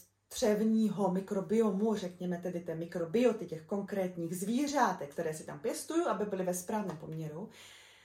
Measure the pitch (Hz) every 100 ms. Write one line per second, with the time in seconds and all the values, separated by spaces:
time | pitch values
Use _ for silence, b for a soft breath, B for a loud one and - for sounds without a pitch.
0 | - _ _ - 208 208 220 220 220 175
1 | 190 180 196 196 165 220 220 190 220 202
2 | 180 - 180 175 180 170 170 160 165 180
3 | 165 202 247 220 175 160 - 202 190 196
4 | 185 175 165 180 196 240 285 285 226 175
5 | 143 - 165 160 - 151 233 311 - 320
6 | 330 196 208 190 180 180 - 214 190 160
7 | 156 160 156 151 220 B B B B B